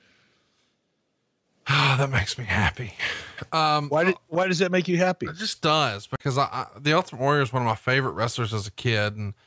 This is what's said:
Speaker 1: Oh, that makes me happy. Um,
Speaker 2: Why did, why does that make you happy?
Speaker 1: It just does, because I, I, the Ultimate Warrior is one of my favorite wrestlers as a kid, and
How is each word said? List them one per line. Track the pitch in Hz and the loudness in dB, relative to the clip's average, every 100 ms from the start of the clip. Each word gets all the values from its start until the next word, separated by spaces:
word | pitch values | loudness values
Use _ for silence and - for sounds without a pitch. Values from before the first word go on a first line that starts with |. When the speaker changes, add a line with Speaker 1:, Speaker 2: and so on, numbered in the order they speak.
| _ _ _ _ _ _ _ _ _ _ _ _ _ _ _ _ - | _ _ _ _ _ _ _ _ _ _ _ _ _ _ _ _ 0
Speaker 1:
Oh, | 143 139 131 | 2 4 2
that | 139 | 2
makes | 131 95 - | 0 0 -4
me | |
happy. | 110 95 101 - 110 - - - - - - | -2 0 0 -2 -10 -8 -6 -6 -12 -14 -4
Um, | 160 156 151 143 | 0 2 2 2
Speaker 2:
Why | 151 | 2
did, | 180 180 - | 2 0 -2
why | 165 185 | 0 2
does | 170 | 2
that | 185 | 2
make | 180 175 | 2 2
you | 175 | 2
happy? | 185 180 170 | 2 0 -6
Speaker 1:
It | 160 | -6
just | 214 - | -8 -2
does, | 156 156 135 101 - | 2 2 2 -2 -8
because | 131 147 131 | -6 -2 0
I, | |
I, | 139 123 - 110 | 0 -4 -8 -4
the | 147 | 0
Ultimate | 160 - 120 | 2 0 -2
Warrior | 135 147 | 2 2
is | 127 | 2
one | 127 | 0
of | 117 | 0
my | 110 | 0
favorite | - 131 131 | 0 0 0
wrestlers | 80 117 - 110 | -2 -2 -2 -2
as | 110 101 | -4 -6
a | |
kid, | - 123 110 104 107 | -4 0 2 0 -2
and | 101 - | -8 -10